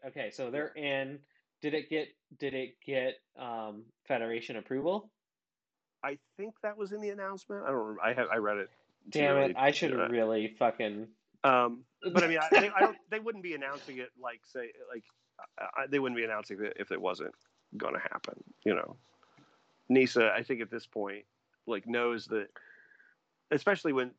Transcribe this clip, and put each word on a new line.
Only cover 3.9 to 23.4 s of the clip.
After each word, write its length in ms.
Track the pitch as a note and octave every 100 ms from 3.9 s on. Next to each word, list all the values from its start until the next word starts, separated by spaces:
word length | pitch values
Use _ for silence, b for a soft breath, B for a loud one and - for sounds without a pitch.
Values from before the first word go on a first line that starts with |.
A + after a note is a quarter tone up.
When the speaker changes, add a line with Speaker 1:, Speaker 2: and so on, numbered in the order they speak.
| _ -
Speaker 1:
Federation 500 | B2+ A2+ A#2 A2+ A#2
approval? 520 | - C3 D#3 G3+ G#3 _ _ _ _ _ _ _ _ _
Speaker 2:
I 160 | C#3 C#3+ _ -
think 160 | G#3+ -
that 160 | G#3+ G#3
was 140 | G3
in 100 | G#3+
the 80 | G#3
announcement. 540 | G3+ G3 G3 - G3+
I 80 | C3+
don't 40 | C3
rem-, 180 | A2 G2+
I 100 | G#2+
have, 140 | B2 A#2
I 40 | A2+
read 200 | G#2 G#2
it 120 | F#2+ _ _ _ -
too 80 | D3+
Speaker 1:
Damn 160 | C#3+ C#3
Speaker 2:
early 120 | C#3
Speaker 1:
it! 40 | -
I 140 | C#3
Speaker 2:
to 40 | C#3+
Speaker 1:
should 140 | -
Speaker 2:
do 80 | B2+
it. 100 | B2
Speaker 1:
really 440 | A#2+ A2 A2 A2 -
fucking 480 | A#2+ - G#2+ G#2 A2 _ _ _
Speaker 2:
Um, 360 | C#3 B2+ A#2+ A#2+ - _ F#3
but 100 | F3
I 40 | E3
mean, 100 | D#3+
I, 100 | D#3
they, 180 | G#4 G#3
I 100 | G3
Speaker 1:
<laughs> 20 |
Speaker 2:
don't, 160 | - - -
they 80 | G#3+
wouldn't 260 | A3 G#3+
be 120 | F3 D3
announcing 420 | C#3 C#3+ C#3+ B2+
it 120 | B2 B2
like, 200 | B2+ A#2 _
say, 260 | B2+ A#2 - B2
like, 100 | A#2+ - _ _ - G2 -
I, 240 | G2+ -
I, 60 | C3+
they 100 | C#3+
wouldn't 180 | C3 A#2+
be 80 |
announcing 400 | A2+ G#2+ - G2
it 100 | G#2 -
if 120 | G2+
it 100 | F#2
wasn't 320 | F#2 F2+ D#2 - _ _ _ -
gonna 220 | - -
happen. 380 | - - - - - -
You 120 | G#2+ F#2+
know, 200 | - - _ _ _ b b b b _ -
nisa, 420 | C3 B2+ B2 A2
I 120 | G2+
think 180 | A2+ A#2+
at 80 | A2
this 160 | A2+ -
point, 400 | A2 G2+ G2+ G2+ _ _ _ -
like, 220 | G#2 A2
knows 400 | A#2+ A#2+ A#2 -
that, 220 | A2 G2 - b b b b b b _ _